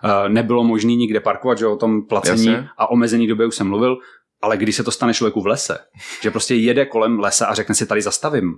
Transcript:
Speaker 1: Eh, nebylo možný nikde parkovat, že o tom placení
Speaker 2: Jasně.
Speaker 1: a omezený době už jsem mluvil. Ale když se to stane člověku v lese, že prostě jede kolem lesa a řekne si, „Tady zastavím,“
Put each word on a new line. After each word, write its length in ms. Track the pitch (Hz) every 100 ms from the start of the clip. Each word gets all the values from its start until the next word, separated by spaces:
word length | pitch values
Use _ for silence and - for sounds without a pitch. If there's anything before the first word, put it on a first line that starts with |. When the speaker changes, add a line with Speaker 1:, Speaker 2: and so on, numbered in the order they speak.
Speaker 1:
Eh, 260 | 104 101 101
nebylo 340 | 110 117 120
možný 320 | 117 110 113 120
nikde 240 | 117 107
parkovat, 380 | 107 101 127 117
že 100 | 113
o 80 | 104
tom 300 | 117 107 101
placení 380 | 101 - 113 113
Speaker 2:
Jasně. 240 | 113 139 -
Speaker 1:
a 120 | 107
omezený 360 | 120 117 117 113
době 180 | 107 113
už 100 | -
jsem 120 | 98
mluvil. 300 | 101 127 127 - - _ _
Ale 160 | 107 107
když 180 | 107 104
se 80 |
to 80 | 117
stane 220 | - 120
člověku 280 | 113 113 107
v 60 | 98
lese, 300 | 113 - - - - - -
že 100 | 107
prostě 240 | 110 - 120
jede 300 | 113 120 139
kolem 340 | 113 110 113
lesa 260 | 101 - 104
a 80 |
řekne 220 | 104 104 104
si, 100 | 110
„Tady 160 | 107
zastavím,“ 520 | 104 - 151 143 90